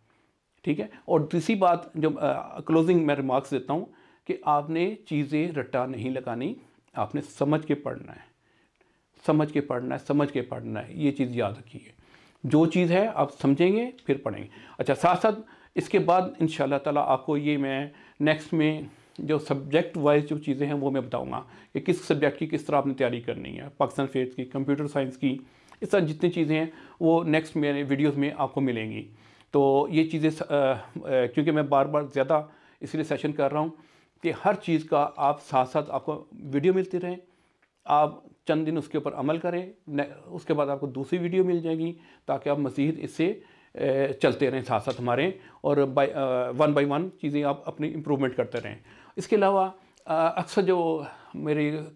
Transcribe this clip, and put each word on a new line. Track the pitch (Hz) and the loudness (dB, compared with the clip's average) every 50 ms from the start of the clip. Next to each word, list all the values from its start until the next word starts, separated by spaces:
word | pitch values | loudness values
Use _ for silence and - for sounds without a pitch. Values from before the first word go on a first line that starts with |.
| _ _ _ _ _ _ _ _ _ _ _ _ - 143 | _ _ _ _ _ _ _ _ _ _ _ _ -4 -4
ठीक | 147 143 | -2 -2
है। | - - - - - - | -4 -8 -10 -12 -4 0
और | 170 156 147 147 | 0 0 2 0
तीसरी | - 170 - - 220 | -2 -2 0 0 0
बात | 196 190 175 170 170 - - - 160 | 2 4 4 2 2 -2 -6 -4 0
जो, | 151 156 | 0 0
अ, | 151 - 151 139 135 - - - - - | 0 0 0 -2 -2 -2 -6 -10 -12 -10
क्लोजिंग | 156 - 160 165 160 170 180 170 160 | -2 2 4 4 6 6 4 4 4
में | 147 143 | 2 2
रिमार्क्स | 139 135 131 127 135 135 - | 0 0 0 0 0 0 -2
देता | 143 127 123 - 143 | -4 -4 -2 -2 -4
हूँ | 170 202 - - _ _ _ _ _ _ - | -4 -4 -6 -12 _ _ _ _ _ _ -8
कि | 185 - - | -8 -4 0
आपने | 156 147 147 147 156 160 165 175 202 220 214 - - | 0 2 2 0 0 -2 0 0 0 -2 -6 -8 -4
चीज़ें | 160 147 147 135 151 151 160 180 | -2 -2 0 0 0 0 0 -2
रट्टा | 160 143 120 - - 127 127 | -2 -6 -6 -2 -2 -2 -2
नहीं | 131 131 113 107 127 | -2 -4 -6 -4 -4
लगानी, | 131 131 127 127 113 120 131 175 254 - - _ _ _ _ _ - | -4 -4 -4 -6 -6 -4 -4 -6 -6 -10 -14 _ _ _ _ _ -6
आपने | 127 104 - - 143 | -6 -4 -4 -4 -6
समझ | 143 - - - 143 143 151 156 156 | -6 -6 -4 -2 0 2 2 0 0
के | - 147 | 0 -2
पढ़ना | 143 - - - - - - | -2 -4 -6 -8 -10 -12 -16
है, | - - - - _ _ _ _ _ _ _ _ _ _ _ _ _ _ _ _ _ _ - - | -18 -20 -20 -20 _ _ _ _ _ _ _ _ _ _ _ _ _ _ _ _ _ _ 0 2
समझ | 151 151 151 151 | 2 4 2 2
के | - 147 | 0 -2
पढ़ना | 143 - 127 123 123 127 131 | -2 -2 -2 -4 -4 -4 -6
है, | 135 - - | -6 -2 0
समझ | 143 147 147 143 | 0 2 2 0
के | - 131 | 0 -4
पढ़ना | 123 - 127 120 117 113 110 107 | -4 -4 -6 -10 -8 -8 -8 -8
है, | - - - 165 151 | -10 -10 -6 -2 0
ये | 143 | 0
चीज़ | 139 - 131 123 | 0 0 -2 -2
याद | 120 120 110 98 107 - | -2 -2 -2 -2 -4 -8
रखिए। | - - - - - - - _ _ _ _ - _ _ _ _ - | -14 -18 -20 -20 -20 -20 -20 _ _ _ _ -20 _ _ _ _ -2
जो | 131 147 151 165 | 2 4 6 6
चीज़ | 160 - 185 180 165 175 | 6 4 2 2 4 4
है | 185 208 226 | 2 2 2
आप | - - 143 135 | 2 0 0 -2
समझेंगे | - - - 139 139 139 175 185 202 220 240 254 - - - - | -2 0 2 4 4 6 4 4 4 2 0 -4 -6 -6 -2 -2
फिर | 139 - - | -2 -2 -2
पढ़ेंगे। | 113 101 104 101 - - - - - - - | -6 -8 -8 -10 -14 -16 -20 -20 -12 -8 -4
अच्छा, | 135 - 135 | -2 0 0
साथ | - - 175 180 | 2 4 4 4
साथ | 175 - 220 202 220 220 - - - - _ - | 4 4 2 2 0 -6 -14 -20 -20 -20 _ -4
इसके | 190 180 - - 190 | -4 -2 2 2 2
बाद | 156 170 175 185 180 180 - - | 4 4 4 4 2 0 -2 -2
इंशाल्लाह | 165 156 160 - 143 135 143 139 | -2 0 0 0 0 0 0 0
ताला | 139 156 143 147 | 0 0 0 0
आपको | - - 135 127 - - 151 147 | 2 2 2 0 0 0 -2 0
ये | 147 147 147 143 | 0 0 0 0
मैं | 139 135 135 135 143 143 - - - - _ - | 0 -2 -2 -4 -6 -8 -12 -18 -20 -18 _ 0
नेक्स्ट | 147 151 156 151 151 - - | 2 2 2 0 -2 -2 0
में | 160 151 156 156 156 147 110 - - _ _ _ - | 2 2 2 0 -2 -6 -12 -16 -20 _ _ _ -8
जो | - 143 156 143 | -4 -2 -2 -2
सब्जेक्ट | 151 - - 139 139 147 139 165 180 170 - 170 | -2 -2 -4 -4 -2 0 2 2 2 0 -2 0
वाइज | 143 147 147 147 147 147 | 4 4 4 4 2 0
जो | 156 151 | -4 -4
चीज़ें | 151 151 135 131 143 139 | -4 -4 -2 -2 -2 -2
हैं | 147 | -2
वो | 143 135 139 | -2 -2 -2
मैं | 135 135 123 123 | -2 -2 -4 -4
बताऊँगा | - 120 131 131 120 117 - - - - - _ - | -6 -6 -6 -6 -8 -8 -10 -12 -18 -20 -16 _ -8
कि | 139 | -4
किस | - - 170 - - - | -2 -2 -2 0 0 -2
सब्जेक्ट | 165 147 147 143 143 - | 0 2 2 0 0 0
की | 170 156 | -4 -4
किस | 165 147 151 - | -4 -4 -2 0
तरह | 151 139 | 0 0
आपने | 131 139 131 | 2 0 0
तैयारी | 135 131 120 123 120 | 0 0 0 -2 -2
करनी | 117 - 113 - 127 135 | -6 -6 -8 -8 -8 -10
है, | 131 - 135 143 - - | -12 -12 -14 -10 -4 -2
पाकिस्तान | 143 131 - - 139 135 | -2 0 0 -2 -2 -2
फेथ | - 135 127 127 - | 0 -2 -2 -2 -4
की, | - 127 | -8 -8
कंप्यूटर | 127 - 139 135 139 143 143 147 143 | -6 -4 -4 -2 0 0 0 -2 -2
साइंस | - 143 135 127 127 - | -2 -2 -2 -2 -4 -2
की, | - 135 131 - - - _ _ _ _ - - | -2 -2 -2 -2 -6 -12 _ _ _ _ -14 -10
इस | 220 - | -4 0
तरह | - 196 | 2 2
जितनी | 170 151 156 156 180 175 | 2 2 0 0 0 0
चीज़ें | 175 175 160 147 156 156 | 0 0 0 2 2 0
हैं | 160 160 - - - - - - | 0 -2 -6 -12 -20 -20 -6 0
वो | 170 160 165 165 170 | 2 4 4 4 4
नेक्स्ट | 160 151 160 156 - - 160 | 2 2 2 0 0 -2 0
मेरे | 147 147 143 143 143 | 0 0 0 0 0
वीडियोज़ | 135 139 135 147 151 139 | 0 0 2 2 2 2
में | 139 139 147 147 | 2 0 -2 0
आपको | - 143 127 - 147 | -2 -4 -2 -2 -2
मिलेंगी। | 135 131 117 113 110 110 110 120 143 - - - _ - _ - _ _ - | -2 0 0 -2 -4 -6 -8 -10 -12 -14 -18 -20 _ -20 _ -20 _ _ 2
तो | 143 139 135 135 139 147 - | 4 6 6 6 4 2 2
ये | 165 160 160 | 2 2 2
चीज़ें | 160 165 156 156 156 | 2 2 0 0 0
स-, | 156 - | 0 -2
अ, | - - 147 | -2 0 2
अ, | 143 139 131 131 107 - - - - - | 2 4 2 2 0 -4 -10 -14 -12 -6
क्योंकि | - 135 127 123 120 - 160 143 165 | 0 0 2 2 2 0 0 2 2
मैं | 151 151 147 143 | 2 2 2 4
बार-बार | 143 139 139 147 151 147 147 135 | 4 4 4 2 0 -2 -2 -2
ज़्यादा | 127 139 131 139 165 151 151 151 - - _ _ _ - | -2 -2 0 2 2 0 0 -2 -12 -20 _ _ _ -16
इसलिए | - - - 160 151 | -12 -6 -4 -4 -2
सेशन | 156 151 135 - 156 | -2 -2 -2 -2 -2
कर | 151 156 143 139 | -2 0 -2 0
रहा | 147 151 | 0 0
हूँ | 156 165 160 - - _ _ _ _ _ _ _ - | -2 -2 -4 -10 -18 _ _ _ _ _ _ _ -4
कि | 165 | -4
हर | 135 - - 196 208 | -4 0 2 0 0
चीज़ | 196 - 175 165 156 156 156 | 0 0 0 0 0 0 0
का | 160 143 143 | 0 2 2
आप | - - - 147 139 147 147 | 0 -2 0 0 0 0 0
साथ-साथ | - - 143 131 - 160 - 156 147 - | -2 -2 2 2 2 2 0 -4 -2 -2
आपको | - 131 - - 151 - - - - | -4 -6 -4 -4 -6 -6 -8 -14 -20
वीडियो | - - 143 135 143 143 185 185 | -16 -8 -4 -2 0 2 4 2
मिलती | 190 180 185 - 175 | 2 0 -2 -4 -6
रहें, | 175 175 180 180 - _ _ _ _ _ _ _ _ _ _ _ - - | -4 -6 -8 -10 -12 _ _ _ _ _ _ _ _ _ _ _ -2 2
आप | 147 147 151 147 - - - - - _ _ - | 2 4 4 2 0 -6 -18 -20 -20 _ _ -2
चंद | 156 156 160 | 0 0 0
दिन | 156 165 156 | 0 -2 -2
उसके | 143 - - 151 | -4 -4 -4 -4
ऊपर | 139 151 - | -4 -4 -4
अमल | - 131 147 160 165 | -4 -2 -2 -2 -2
करें, | 165 175 175 175 185 190 - _ _ 160 | -2 -4 -4 -4 -6 -8 -12 _ _ -6
न-, | 147 143 139 - - - - - | -4 -4 -4 -4 -6 -14 -18 -16
उसके | 175 170 - - 160 | -14 -8 -4 -2 0
बाद | 147 147 139 | 0 0 0
आपको | 139 139 143 139 | -2 -4 -4 -6
दूसरी | 123 135 139 - 175 180 | -6 -6 -4 -2 -2 -2
वीडियो | 170 170 180 190 185 | 0 2 2 4 4
मिल | 180 175 170 | 4 2 0
जाएगी | 160 165 160 160 160 170 170 - - - - _ _ - | 0 -2 -2 -2 -2 -4 -6 -8 -14 -20 -20 _ _ -6
ताकि | 139 135 - 147 | -4 -2 -2 0
आप | 143 147 | 0 0
मज़ीद | 143 131 123 147 139 156 160 - | 0 -2 0 0 0 0 0 -2
इससे, | - 135 - - 160 185 214 - - - _ _ _ _ - | -6 -8 -4 -2 0 0 -2 -4 -10 -20 _ _ _ _ -8
अ, | - 139 139 131 135 139 135 131 - | -2 0 0 2 2 0 0 0 2
चलते | - 139 123 120 143 127 | 2 2 4 4 2 0
रहें | 131 131 120 | 0 0 -2
साथ-साथ | - 123 107 - 135 123 117 | -2 -2 -2 0 -2 -4 -4
हमारे | 123 120 120 127 151 190 185 - - - - - - | -2 0 0 2 0 0 -2 -6 -12 -20 -12 -4 -2
और | 147 143 143 139 135 131 143 | 2 4 4 4 2 0 -2
by, | 139 - | -2 -2
अ, | - 151 135 131 127 123 123 123 | -2 -2 -2 -2 0 -2 -2 -2
one | 123 131 156 151 147 147 | 0 2 2 4 4 4
by | 143 143 | 2 2
one | 139 147 180 185 - - | 0 -2 -4 -6 -8 -8
चीज़ें | - 147 143 147 147 | -6 -4 -2 0 0
आप | 143 143 143 - 160 | 0 -2 -4 -6 -10
अपनी | 156 - 151 156 | -8 -6 -6 -6
इम्प्रूवमेंट | 160 160 - 151 147 131 135 127 127 | -6 -6 -4 -2 0 0 0 0 0
करते | - 117 107 - 117 | 0 -2 -2 -4 -6
रहें। | 107 104 107 - - - - - - - - - | -8 -8 -12 -14 -18 -20 -20 -20 -20 -14 -10 -10
इसके | - - 226 | -2 0 2
अलावा, | 208 196 190 196 196 190 190 185 - _ _ _ _ - - | 4 4 4 4 4 2 0 -2 -8 _ _ _ _ -6 -2
अ, | 160 | 0
अक्सर | 160 160 165 170 185 170 - - 214 | 2 2 2 0 -2 -4 -2 0 0
जो | 190 175 185 175 170 165 160 156 143 139 - - - - - | 2 2 2 2 2 0 -2 -2 -4 -8 -14 -18 -20 -16 -12
मेरे | 151 147 151 151 151 147 147 151 156 156 156 - | -6 -4 -2 0 0 0 0 -2 -4 -8 -6 -4